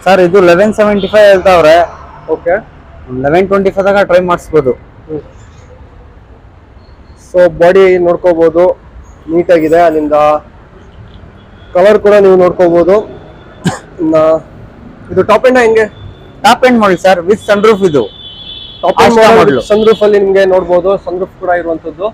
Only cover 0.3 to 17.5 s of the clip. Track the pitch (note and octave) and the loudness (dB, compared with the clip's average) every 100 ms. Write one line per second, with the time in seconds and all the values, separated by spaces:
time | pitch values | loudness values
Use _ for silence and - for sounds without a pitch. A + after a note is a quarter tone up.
0.3 | F#3+ F3+ E3+ G#3+ G#3 G#3 G#3 F#3+ G#3 G#3 | 2 2 2 0 0 -2 -2 -2 2 4
1.3 | G3 F#3+ F3+ D3+ E3 E3 - - - - | 4 2 2 4 2 0 -8 -20 -20 -8
2.3 | D#3+ E3+ F#3+ - - - - - B2+ C3+ | -6 -4 -6 -8 -20 -20 -20 -14 -8 -2
3.3 | E3 F#3+ G3 F#3+ F#3 F#3+ G3+ F#3+ F3 F3+ | -2 0 -2 -2 -4 -2 -2 0 0 0
4.3 | E3+ - D#3 C3 A#2 - - - D#3 - | -6 -2 -4 -2 -6 -10 -20 -16 -16 -16
5.3 | - - - - - - - - - - | -20 -20 -20 -20 -20 -20 -20 -20 -20 -20
6.3 | - - - - - - - - - - | -20 -20 -20 -20 -20 -20 -20 -20 -20 -6
7.3 | F3+ F3+ D#3 E3+ F#3 F#3+ F3+ F3 E3+ F3+ | 0 0 2 2 2 2 2 0 -2 -2
8.3 | E3 E3 D#3+ F3+ - - - - - - | 0 0 2 -2 -2 -10 -20 -20 -20 -8
9.3 | E3 E3+ E3+ D#3 D#3+ F3 D#3 D3+ D3 D3+ | -6 0 0 2 2 2 0 -2 0 0
10.3 | D3+ - - - - - - - - - | -2 -6 -20 -20 -20 -20 -20 -20 -20 -20
11.3 | - - - - F3+ F#3+ G#3 G3+ G#3 G3 | -20 -20 -20 -8 0 2 2 2 2 2
12.3 | F#3 F3+ F3 F3+ E3+ E3+ G3+ G#3 - - | 2 0 0 0 2 2 0 -2 -16 -20
13.3 | - - - E3 - - - D#3+ D#3+ D#3 | -20 -20 -10 -10 -10 -16 -8 -2 0 0
14.3 | D#3+ D#3 - - - - - - F3 - | -2 -6 -20 -20 -20 -20 -20 -8 -4 0
15.3 | G#3+ B3+ B3+ A3+ A3 G#3+ - - - - | 2 2 2 2 0 -2 -6 -20 -20 -20
16.3 | - G3+ A#3 B3+ A#3+ G#3 F3 F#3 F#3+ E3+ | -4 0 2 2 2 0 0 0 0 0
17.3 | G#3 - | -4 -2